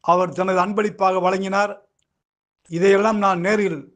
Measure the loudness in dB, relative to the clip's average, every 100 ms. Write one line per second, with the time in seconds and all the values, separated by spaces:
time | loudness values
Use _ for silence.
0 | 2 2 0 -2 -2 0 0 -2 -4 0
1 | 0 2 0 -2 -2 -2 -2 -6 _ _
2 | _ _ _ _ _ _ _ 0 2 4
3 | 2 0 0 0 0 0 -2 -4 -12